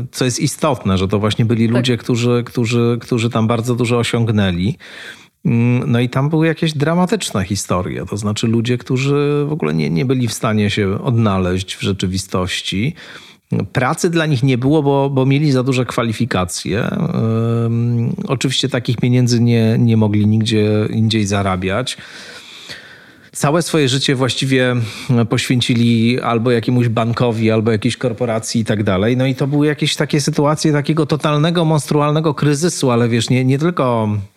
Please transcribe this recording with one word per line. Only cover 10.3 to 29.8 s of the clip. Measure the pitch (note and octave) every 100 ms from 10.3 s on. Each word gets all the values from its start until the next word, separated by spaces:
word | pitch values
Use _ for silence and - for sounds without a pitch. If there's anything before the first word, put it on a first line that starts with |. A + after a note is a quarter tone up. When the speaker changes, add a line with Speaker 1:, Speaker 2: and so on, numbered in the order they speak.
Speaker 1:
stanie | - A#2+ G#2+ G#2
się | G#2+ F#2+ G#2
odnaleźć | D3 A#2 A2 F#2+ F2+ F#2 F#2+ -
w |
rzeczywistości. | G#2 F#2+ F#2+ F#2 - G2 F2+ - - F#2 B2+ - - - - - _ A2+ G#2
Pracy | - B2 D#3+ F3+
dla | E3+ D#3
nich | C3
nie | C#3 B2
było, | C3+ D#3+
bo, | C#3 C#3 C#3
bo | C3+ C3
mieli | C#3 D#3
za | B2+
duże | B2+ B2+ A#2+
kwalifikacje. | - A#2 G#2+ A#2 F#2+ F2+ - - G2
Em, | - - - B2+ A2+ A2+ A#2 A#2 A#2 A#2 A#2 A#2+ A#2 - -
oczywiście | B2+ C#3 - C3
takich | B2+ B2+ B2
pieniędzy | B2+ B2 A#2+ A#2+
nie, | A#2+ A#2 A2+ A#2+
nie | A#2 A2+
mogli | G#2+ G#2 G#2
nigdzie | A2 A2 A2 G#2 G#2+ A2
indziej | A2+ A2 A2 G2
zarabiać. | G2+ G2 F#2 F#2 G#2 B2+ - - - - - - - - - - - - - - -
Całe | D3 E3+
swoje | - D#3+ C3+
życie | C3+ C#3+ C3
właściwie | C3+ - C3+ C3 B2+ B2 G#2+ - - A#2 A2+
poświęcili | A#2+ - B2+ - A#2 A#2 A#2 A#2 B2
albo | A#2 A#2 B2
jakiemuś | A#2+ A2+ B2 A#2+
bankowi, | A2+ A2+ A#2 B2 A2 A2
albo | A2 A2
jakiejś | G#2+ B2 -
korporacji | B2+ - A#2+ A2 - A#2+
i | A2
tak | G#2+
dalej. | G#2 F#2+ G#2+ B2+
No | C3
i | B2+
to | C#3
były | C#3+ D3+
jakieś | C#3+